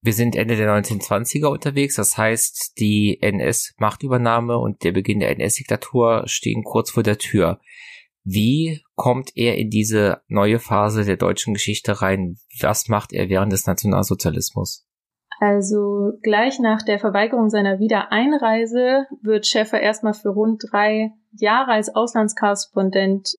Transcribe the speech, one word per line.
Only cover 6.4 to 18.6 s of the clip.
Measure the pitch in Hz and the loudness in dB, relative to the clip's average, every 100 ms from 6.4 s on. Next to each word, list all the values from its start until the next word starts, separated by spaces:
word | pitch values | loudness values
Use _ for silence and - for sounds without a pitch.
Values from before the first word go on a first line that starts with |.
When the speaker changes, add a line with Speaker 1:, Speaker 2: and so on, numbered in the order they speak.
| 117 113 | -2 -4
Speaker 1:
kurz | 107 110 113 | -2 -2 -2
vor | - | 0
der | 110 104 | 0 0
Tür. | - 104 85 87 _ - - - _ _ | 0 2 2 0 _ -20 -20 -20 _ _
Wie | - 95 110 143 160 156 _ | -4 0 2 2 0 -6 _
kommt | - - 123 127 | -4 0 0 -4
er | - 117 110 | -2 0 0
in | 110 | 0
diese | 107 110 110 101 - _ | 0 2 2 2 0 _
neue | 101 101 113 | 0 2 2
Phase | - 101 104 107 | 0 0 2 0
der | 101 90 | 0 0
deutschen | 92 95 - | 0 0 -2
Geschichte | 104 - 104 - 101 | -4 -2 -4 -4 -2
rein? | 95 95 90 90 _ - | 0 0 -2 -6 _ -4
Was | 73 - - | -2 -2 0
macht | 107 - | -2 -2
er | - 92 | -6 0
während | 95 101 | 0 2
des | 95 - | 0 -2
Nationalsozialismus? | 101 104 95 98 92 - 78 - - 98 - _ _ _ _ _ - | -2 0 0 0 -2 -2 -2 -6 -6 -8 -10 _ _ _ _ _ -2
Speaker 2:
Also | 208 202 196 208 202 202 202 - | 0 2 2 0 0 -2 -2 -2
gleich | 220 208 247 269 | 0 2 2 0
nach | 226 220 | 0 0
der | 220 202 | 0 0
Verweigerung | 220 202 220 247 214 | 0 0 0 2 2
seiner | 208 196 190 | 2 0 0
Wiedereinreise | 214 214 - 208 254 302 233 220 | 0 0 0 0 2 2 2 0